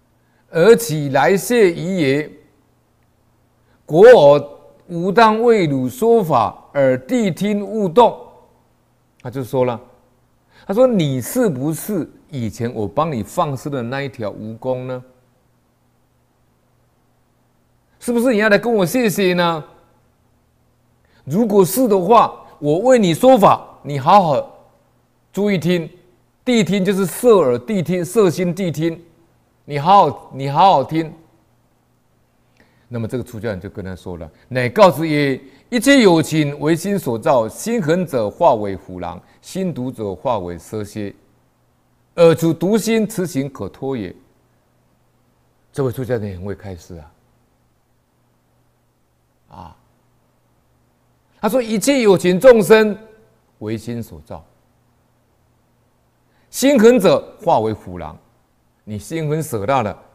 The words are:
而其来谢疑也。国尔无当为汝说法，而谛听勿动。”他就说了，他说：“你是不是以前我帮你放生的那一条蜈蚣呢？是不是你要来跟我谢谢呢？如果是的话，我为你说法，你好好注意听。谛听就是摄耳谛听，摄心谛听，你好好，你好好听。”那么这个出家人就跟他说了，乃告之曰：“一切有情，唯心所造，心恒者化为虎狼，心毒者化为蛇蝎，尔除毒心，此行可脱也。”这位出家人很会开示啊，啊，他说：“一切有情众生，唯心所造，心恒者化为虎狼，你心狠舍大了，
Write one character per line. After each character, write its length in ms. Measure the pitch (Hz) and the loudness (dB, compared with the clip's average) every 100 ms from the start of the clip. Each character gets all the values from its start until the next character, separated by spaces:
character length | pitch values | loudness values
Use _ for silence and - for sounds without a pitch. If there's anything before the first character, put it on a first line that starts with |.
| _ _ _ _ _ | _ _ _ _ _
而 260 | 170 190 233 | 2 4 4
其 340 | - 151 139 | 2 -6 -2
来 280 | 131 151 196 | 0 2 0
谢 340 | - 240 190 | 0 2 2
疑 260 | 165 165 190 | 0 -6 -2
也。 300 | 139 139 151 - _ _ _ _ _ _ _ _ _ _ _ _ _ _ - | 0 -2 -4 -14 _ _ _ _ _ _ _ _ _ _ _ _ _ _ -4
国 180 | 156 226 | 8 10
尔 360 | 220 151 196 - - - _ - | 10 8 6 0 -14 -20 _ -12
无 220 | 170 180 | -6 -2
当 320 | 196 226 220 | 4 4 4
为 260 | 240 220 160 | 2 2 2
汝 200 | 135 127 | -2 -4
说 340 | - 226 233 | -2 2 2
法， 480 | 165 131 98 - - | 2 0 0 -4 -8
而 240 | 143 135 127 | 0 0 0
谛 360 | - 247 202 | -2 -2 -2
听 320 | - 202 202 196 | -2 -4 -4 -6
勿 220 | 214 190 | -6 -2
动。” 320 | 165 220 - - - _ _ _ _ _ _ _ _ | 2 0 0 -14 -20 _ _ _ _ _ _ _ _
他 80 | 127 | -12
就 120 | 127 | -10
说 220 | 117 135 | -6 -2
了， 160 | 123 113 - _ _ _ _ _ _ _ - | -2 -4 -12 _ _ _ _ _ _ _ -4
他 80 | |
说 120 | 202 254 | 2 2
：“你 340 | 214 147 131 | 2 -2 -4
是 260 | 117 254 233 | -4 -2 -2
不 260 | 123 143 | -2 -6
是 360 | 160 - 202 131 - _ | -8 -8 -8 -8 -14 _
以 200 | 139 113 | -10 -8
前 240 | - 117 | -6 -8
我 120 | 123 101 | -6 -6
帮 240 | - 165 | -4 -4
你 140 | 127 | -6
放 320 | 98 - 156 135 | -8 -6 -6 -6
生 160 | 151 | -8
的 100 | 139 | -8
那 200 | 117 135 | -8 -8
一 80 | 139 | -10
条 220 | - 104 | -10 -10
蜈 260 | 101 107 113 | -10 -14 -10
蚣 240 | 127 127 | -8 -6
呢？ 180 | 127 127 127 _ _ _ _ _ _ _ _ _ _ _ _ _ _ _ _ _ _ _ _ _ _ _ _ _ _ _ _ _ | -8 -12 -14 _ _ _ _ _ _ _ _ _ _ _ _ _ _ _ _ _ _ _ _ _ _ _ _ _ _ _ _ _
是 140 | - | -4
不 80 | 240 | -2
是 100 | 254 | 0
你 60 | 208 | 2
要 100 | 220 | 2
来 100 | 202 | 2
跟 140 | 220 | 2
我 140 | 220 170 | 0 0
谢 240 | 262 233 | 0 -2
谢 240 | 165 190 | 0 0
呢？ 280 | 175 170 160 - _ _ _ _ _ _ _ _ _ _ _ _ _ _ _ - | 0 0 -4 -10 _ _ _ _ _ _ _ _ _ _ _ _ _ _ _ -6
如 200 | 170 233 | -2 0
果 200 | 202 180 | 2 2
是 220 | 247 254 | 2 0
的 100 | 196 | 0
话， 460 | 180 226 160 - - - | 4 4 4 -2 -20 -6
我 200 | 147 160 | -2 0
为 180 | 240 254 | 4 4
你 160 | 185 | 2
说 240 | 160 254 262 | 4 4 6
法， 420 | 185 123 - - | 6 4 -2 -18
你 180 | 135 143 | -10 -6
好 220 | 139 202 | 2 4
好 480 | 170 127 - - _ _ _ _ _ _ _ | 4 0 -4 -12 _ _ _ _ _ _ _
注 180 | - 208 | -4 -2
意 60 | 190 | 0
听。 320 | 160 175 156 - _ _ _ _ - | 0 -2 -4 -16 _ _ _ _ -2
谛 180 | 240 | 0
听 220 | 165 202 190 | 0 0 -2
就 80 | |
是 120 | 190 185 | -2 -4
摄 340 | - 247 202 | 0 4 4
耳 180 | 135 120 | 4 0
谛 260 | - 208 | -2 -4
听， 220 | 165 180 165 | -2 -4 -2
摄 240 | 233 190 | 2 2
心 260 | 170 180 170 | 2 -4 -4
谛 160 | 185 | -6
听， 320 | 143 165 165 - _ _ _ _ _ - | -4 -6 -6 -14 _ _ _ _ _ -12
你 120 | 143 | -4
好 320 | 151 202 160 | 2 4 4
好， 220 | - - | -2 -12
你 140 | 131 139 | -10 -4
好 240 | 143 190 | 2 4
好 120 | 156 | 4
听。” 280 | 131 160 160 - _ _ _ _ _ _ _ _ _ _ _ _ _ _ _ _ - | 0 -4 -6 -10 _ _ _ _ _ _ _ _ _ _ _ _ _ _ _ _ -14
那 120 | 120 | -10
么 80 | 107 | -6
这 100 | 127 | -8
个 60 | |
出 140 | - 110 | -10 -10
家 120 | 113 | -8
人 100 | 92 | -8
就 100 | 98 | -10
跟 140 | - | -12
他 100 | 92 | -12
说 220 | 92 95 87 | -12 -12 -14
了， 160 | 80 - - | -16 -20 -10
乃 220 | 123 123 | -4 -2
告 200 | 160 196 | 4 4
之 160 | 123 160 | 2 -2
曰 320 | 147 143 127 - _ _ | -2 -2 -4 -10 _ _
：“一 80 | 240 | -2
切 240 | 247 277 | 4 6
有 200 | 208 165 | 6 4
情， 360 | 151 156 143 147 | 2 -2 -2 -4
唯 120 | 147 | -2
心 240 | 165 196 196 | -2 -2 -4
所 220 | - 113 | -4 -4
造， 300 | 156 131 110 | 0 0 0
心 320 | - 214 233 | -6 -6 -4
恒 220 | 151 175 175 | -2 -2 -2
者 240 | 131 104 | -4 -6
化 240 | - 170 | 0 0
为 240 | 117 104 92 | 0 -2 -10
虎 240 | - 92 | -12 -14
狼， 200 | 87 87 - _ | -12 -14 -20 _
心 320 | - 180 185 | -14 -8 -8
毒 180 | 127 127 | -6 -10
者 240 | 110 104 90 | -8 -10 -8
化 240 | 135 113 | -6 -6
为 180 | 87 87 | -6 -12
蛇 240 | - 110 | -12 -12
蝎， 320 | 104 107 101 - _ _ _ _ _ _ _ _ _ - | -10 -10 -12 -12 _ _ _ _ _ _ _ _ _ 2
尔 180 | 170 | 4
除 200 | 160 165 | 4 0
毒 240 | 160 175 220 | -2 -2 -2
心， 280 | 214 226 208 | 0 -2 -2
此 220 | - 185 | -6 -6
行 220 | 135 139 | -6 -8
可 180 | - 98 | -10 -14
脱 300 | - 131 135 | -10 -10 -8
也。” 180 | 90 - _ _ _ _ _ _ _ _ _ _ _ _ _ _ _ | -10 -14 _ _ _ _ _ _ _ _ _ _ _ _ _ _ _
这 100 | - | -6
位 80 | 131 | -6
出 140 | 110 117 | -6 -6
家 100 | 120 | -6
人 220 | 104 90 | -6 -10
很 80 | 98 | -12
会 100 | 95 | -12
开 180 | 101 | -14
示 220 | 87 - 85 | -16 -18 -20
啊， 160 | 76 _ _ _ _ _ _ _ _ _ _ _ _ _ _ _ _ _ _ _ _ _ _ _ _ | -20 _ _ _ _ _ _ _ _ _ _ _ _ _ _ _ _ _ _ _ _ _ _ _ _
啊， 280 | - 87 _ _ _ _ _ _ _ _ _ _ _ _ _ _ _ _ _ | -20 -20 _ _ _ _ _ _ _ _ _ _ _ _ _ _ _ _ _
他 80 | 214 | -2
说 100 | 254 | -2
：“一 160 | 226 214 | -2 -2
切 220 | 269 277 | 0 2
有 180 | 220 175 | 4 2
情 220 | 180 185 | 2 4
众 240 | 254 233 | 6 6
生， 340 | 165 220 214 196 - - _ _ _ _ | 6 4 4 -4 -14 -20 _ _ _ _
唯 180 | 107 113 | -10 -8
心 240 | 117 117 | -8 -12
所 200 | 107 80 - | -12 -18 -18
造， 200 | 85 78 _ _ _ _ _ _ _ _ _ _ _ _ _ _ _ _ _ _ _ _ | -20 -20 _ _ _ _ _ _ _ _ _ _ _ _ _ _ _ _ _ _ _ _
心 300 | - 262 285 | -2 2 4
恒 180 | 220 247 | 6 6
者 380 | 180 135 - - | 4 0 -2 -8
化 180 | - 139 | -2 -2
为 140 | 110 | -2
虎 240 | 104 - 90 | -6 -12 -14
狼， 200 | 78 80 _ _ _ _ _ _ - | -14 -18 _ _ _ _ _ _ -16
你 120 | 107 | -14
心 320 | - 165 151 | -10 -8 -6
狠 140 | 156 | -6
舍 220 | 151 110 101 | -6 -6 -2
大 180 | 135 | -2
了， 140 | 104 87 _ | -4 -8 _